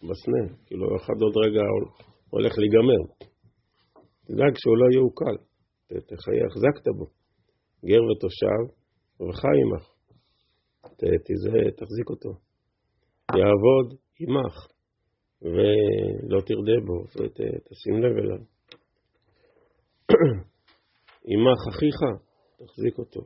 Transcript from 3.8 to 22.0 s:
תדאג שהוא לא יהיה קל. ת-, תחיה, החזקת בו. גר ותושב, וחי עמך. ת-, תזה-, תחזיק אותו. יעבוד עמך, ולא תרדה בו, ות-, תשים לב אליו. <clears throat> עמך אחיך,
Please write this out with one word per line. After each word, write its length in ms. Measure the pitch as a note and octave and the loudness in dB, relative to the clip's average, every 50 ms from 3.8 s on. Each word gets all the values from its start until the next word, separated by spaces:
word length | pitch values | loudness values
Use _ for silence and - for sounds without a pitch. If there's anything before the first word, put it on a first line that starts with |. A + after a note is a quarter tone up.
| _ _ _ - _ _ _ _ _ | _ _ _ -20 _ _ _ _ _
תדאג 280 | _ - G#2 B2 C#3+ B2+ A2+ | _ -4 0 2 2 0 0
שהוא 160 | - A#2+ A2+ A2+ | 2 2 4 6
לא 60 | B2 B2+ B2+ | 6 4 4
יהיה 180 | C3 B2+ A#2+ - - | 4 2 0 -2 -4
קל. 160 | D#3+ C#3 G#2+ - _ _ _ _ _ _ _ _ _ | -6 -6 -6 -6 _ _ _ _ _ _ _ _ _
ת-, 180 | _ - F#2 E2+ _ | _ -12 -12 -12 _
תחיה, 340 | - - - - G2+ A#2 - | -18 -16 -8 -4 -2 0 0
החזקת 400 | - - - G#2 C3+ D3 - - C#3 G#2+ G2 | -2 -2 0 0 0 0 0 -4 -6 -6 -6
בו. 80 | G2 - _ _ _ _ _ _ _ _ _ _ _ _ _ _ - E2+ | -10 -14 _ _ _ _ _ _ _ _ _ _ _ _ _ _ -2 2
גר 140 | G2 A#2 A#2 A2+ | 4 4 4 2
ותושב, 520 | G#2+ G2+ - F#2+ - - - G2 G2+ G#2+ A#2 C3 - _ _ _ _ _ _ _ _ _ E2+ F2 | -2 -2 -4 -8 -6 -2 -2 -2 0 -2 -4 -6 -10 _ _ _ _ _ _ _ _ _ -12 -10
וחי 280 | F2+ - - C3+ D3 C#3+ C3 | -10 -4 -2 2 2 4 2
עמך. 220 | A2+ F#2+ E2+ E2 _ _ _ _ _ _ _ _ _ _ _ _ _ _ _ _ _ _ _ _ - _ _ | 2 -2 -4 -8 _ _ _ _ _ _ _ _ _ _ _ _ _ _ _ _ _ _ _ _ -20 _ _
ת-, 220 | - F2+ F2+ F2+ - | -2 -2 -2 -2 -2
תזה-, 440 | - F#2+ F#2 F#2+ G2+ A2 A2+ G#2+ G#2+ G#2 - | -4 -8 -6 -4 -2 0 0 0 0 -2 -6
תחזיק 280 | A2+ G#2+ A2 A2 A#2+ - | -12 -12 -8 -10 -8 -8
אותו. 200 | - A2+ - - G2 - _ _ _ _ _ _ _ _ _ _ _ _ _ _ _ _ _ _ - F#2 | -10 -10 -10 -14 -14 -14 _ _ _ _ _ _ _ _ _ _ _ _ _ _ _ _ _ _ 2 2
יעבוד 500 | F#2 G2+ G#2 G2+ G2+ A#2+ C3+ C3+ C3 A#2 C3 C3+ _ _ _ _ | 4 4 4 6 6 6 6 6 2 0 -6 -20 _ _ _ _
עמך, 360 | D#3+ E3+ F3 C#3 C3 D#3+ - - - - _ _ _ _ _ _ _ _ _ _ _ _ _ _ - | -6 -4 -2 -2 -2 -4 -8 -12 -20 -20 _ _ _ _ _ _ _ _ _ _ _ _ _ _ -10
ולא 960 | E2+ E2+ F2+ G2+ G#2 G#2 G#2+ G#2+ G2+ G2+ G2+ G2 G2 G2+ G2+ - - F#2+ G2 F#2+ | -4 0 2 2 4 4 4 2 2 0 0 -2 -4 -4 -6 -6 -2 -2 -2 -2
תרדה 320 | - A2 G#2 G#2 G#2+ A2+ A#2+ A2 | -2 -4 -4 0 0 0 0 0
בו, 100 | G2 F2+ F2 - - _ | -2 -6 -6 -8 -10 _
ות-, 240 | - - - - - A1+ - - G1+ _ _ | -8 -8 -8 -6 -8 -8 -6 -6 -8 _ _
תשים 280 | - - - - G#2 A2 A#2 | -20 -14 -6 -4 -2 0 0
לב 140 | B2 A#2 | 0 0
אליו. 260 | G#2+ G#2 G#2 G2 G2+ A2 _ _ _ _ _ - _ _ _ _ _ _ _ _ _ _ _ _ _ _ _ _ _ _ _ _ _ _ _ _ _ _ _ | 0 -2 -4 -6 -8 -12 _ _ _ _ _ -20 _ _ _ _ _ _ _ _ _ _ _ _ _ _ _ _ _ _ _ _ _ _ _ _ _ _ _
<clears throat> 1200 | G#3 - - C#3+ A#2 F#2+ F#2 _ _ _ _ _ _ _ _ _ _ _ _ _ - _ _ - | 4 6 6 4 0 -2 -8 _ _ _ _ _ _ _ _ _ _ _ _ _ -20 _ _ -2
עמך 300 | G2 G#2 A2+ B2+ B2+ A#2+ - A#2+ | 0 2 4 4 4 2 0 -8
אחיך, 300 | - - - D3+ C#3 - | -6 -2 -2 -2 0 0